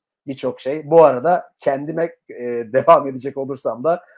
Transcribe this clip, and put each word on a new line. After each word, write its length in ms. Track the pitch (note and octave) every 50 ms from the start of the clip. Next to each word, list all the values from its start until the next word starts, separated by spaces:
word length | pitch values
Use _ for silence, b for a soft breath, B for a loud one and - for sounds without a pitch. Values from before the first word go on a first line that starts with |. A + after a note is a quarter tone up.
| _ _ _ _ _
birçok 340 | C#3+ C3 - - B2+ B2 -
şey. 300 | - C3 D3 D#3 D3 C#3+
Bu 140 | E3 E3 D#3
arada 460 | C#3+ C3 B2 C3 E3 F3+ E3+ - - _ _
kendime, 560 | - D3 C#3 C#3+ D3 D#3 D#3+ E3 E3 E3 - _ _ -
e, 160 | A#2 A#2+ B2
<laughs> 280 | B2 A#2+ A#2+ A#2 G#2+
devam 340 | A2+ C3 B2 E3 E3+ C#3+ C#3
edecek 300 | C3+ C3 B2+ B2+ C#3 C3
olursam 480 | C#3 C3+ C3 C#3 B2 - C3 A2+ A#2+ C3
da 180 | D#3+ F3 E3+ b b b